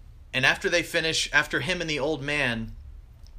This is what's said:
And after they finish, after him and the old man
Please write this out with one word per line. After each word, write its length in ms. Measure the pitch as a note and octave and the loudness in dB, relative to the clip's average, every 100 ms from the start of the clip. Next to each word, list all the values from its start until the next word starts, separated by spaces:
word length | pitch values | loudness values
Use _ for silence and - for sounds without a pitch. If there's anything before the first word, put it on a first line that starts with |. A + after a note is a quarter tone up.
| - - - | -18 -20 -6
And 120 | C3 C3+ | 2 4
after 240 | E3 F#3+ | 4 2
they 140 | E3+ | 2
finish, 460 | D3+ E3+ D#3+ D#3 - | 2 0 0 0 2
after 300 | - G3 D3+ | 2 2 0
him 180 | C3+ F3+ | 0 -2
and 100 | D#3+ | -2
the 80 | D3 | 0
old 220 | C#3+ D3+ | 0 -2
man 520 | C#3+ D3 C3 A2+ A2 - - - - - - | -2 0 0 0 -6 -10 -16 -18 -18 -20 -18